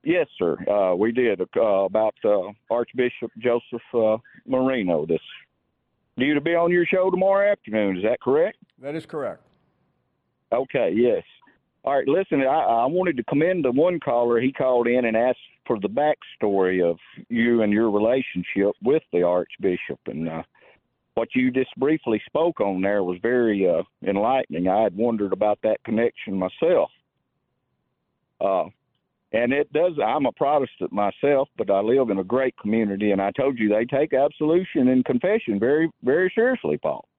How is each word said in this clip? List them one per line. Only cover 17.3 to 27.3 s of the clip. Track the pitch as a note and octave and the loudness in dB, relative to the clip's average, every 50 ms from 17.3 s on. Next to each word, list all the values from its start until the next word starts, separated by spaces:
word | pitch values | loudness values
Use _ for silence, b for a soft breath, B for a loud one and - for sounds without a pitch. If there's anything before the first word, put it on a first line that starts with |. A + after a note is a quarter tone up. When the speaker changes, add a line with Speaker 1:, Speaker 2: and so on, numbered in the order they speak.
| A#2 A#2 A#2 A#2+ A#2+ A#2 A2 | -2 0 2 2 2 2 2
Speaker 1:
and | G#2 G#2 | 2 2
your | G#2+ A#2 A2+ | 2 2 2
relationship | G2+ G#2 G#2+ A2 B2 C3+ B2+ - - F#2 F2+ - - G2 G2 G2+ - _ G2+ | 2 2 2 2 2 0 -2 -4 -8 -8 -8 -6 -2 0 0 0 -2 _ 0
with | A#2 C#3+ D#3+ - _ - | 0 0 0 0 _ -2
the | F2 F2 | 0 2
Archbishop. | F2 F2+ F2+ - _ - - G2 G2 F2+ F2 - - - - _ | 2 2 0 -2 _ -10 -4 -2 -2 -2 -2 -6 -10 -12 -12 _
And, | - - D2 D#2+ D#2+ | -12 -10 -8 -8 -8
uh, | D#2 D#2+ E2 _ b b b b b b b _ _ _ _ _ _ | -8 -10 -12 _ b b b b b b b _ _ _ _ _ _
what | - A#2 - - | -6 -6 -2 0
you | B2+ B2+ B2+ | 0 0 2
just | B2 C3 B2+ - - | 2 0 -2 -2 -4
briefly | - C3+ C#3+ D#3+ D#3+ - - A2 G#2 - | -2 0 0 0 0 0 -2 -2 -2 -2
spoke | - _ C#3+ E3 F3 D#3+ - | -4 _ 0 0 0 0 0
on | G#2 G2+ F#2+ F#2 F#2 | -2 -2 0 -2 -2
there | G2 G#2 G#2 F#2+ | 0 0 0 0
was | F2+ F2+ F2+ | -2 -4 -4
very, | F#2+ A#2 B2 B2 A#2+ A2+ G#2 G2 F#2+ F2+ | -2 0 0 2 2 2 2 2 2 2
uh, | E2+ D#2+ E2+ _ _ _ - | 2 0 -2 _ _ _ -4
enlightening. | F#2+ G2 G2 G#2 A#2 C3 C3+ B2 _ D2 E2 F2 F#2 | -2 -2 0 0 0 0 0 -2 _ -6 -4 -2 0
I | F#2 G#2 A2+ | 2 2 2
had | G#2 F2 | 0 0
wondered | F#2+ A2+ A#2+ A#2 G#2+ G#2 G2 F#2 | 0 -2 -2 0 -2 -2 -4 -2
about | F#2 G#2 G#2+ G#2 - - | 0 0 0 0 0 -2
that | A2 G#2+ - _ | -2 -2 -2 _
connection | - A2+ G#2+ A#2 A#2+ - - - - F#2+ F#2+ | -4 -2 0 0 -2 -2 -6 -10 -8 -4 -4
myself. | F#2 F#2 - - - E3 F3+ - - - _ _ _ _ _ _ _ _ | -4 -4 -4 -2 0 2 2 2 0 -2 _ _ _ _ _ _ _ _